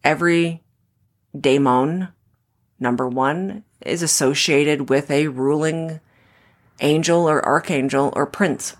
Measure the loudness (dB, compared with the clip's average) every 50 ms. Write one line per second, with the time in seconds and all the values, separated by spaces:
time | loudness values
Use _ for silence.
0 | 2 0 0 2 2 2 2 2 2 0 -4 -8 _ _ _ _ _ _ _ _
1 | _ _ _ _ _ _ -16 -2 2 2 4 4 4 4 4 2 2 0 -2 -4
2 | -6 -8 _ _ _ _ _ _ _ _ _ _ _ _ _ _ -4 -2 -2 -2
3 | -4 -4 -2 -2 -2 0 0 -2 -4 -6 -8 -12 -16 _ _ _ -8 -6 -4 -4
4 | -2 -2 0 0 2 0 0 0 0 2 2 2 2 2 0 -2 0 0 0 0
5 | 0 0 0 0 0 0 -2 -2 0 0 0 0 0 -2 -2 -4 -6 -8 -10 -12
6 | _ _ _ _ _ _ _ _ _ _ _ _ _ _ _ -2 0 2 2 2
7 | 2 2 2 2 4 2 2 2 2 2 0 0 0 -2 -2 -2 -2 0 0 0
8 | 0 0 0 -2 -4 -4 -2 -2 -2 -2 -2 -4 -8 -12 -12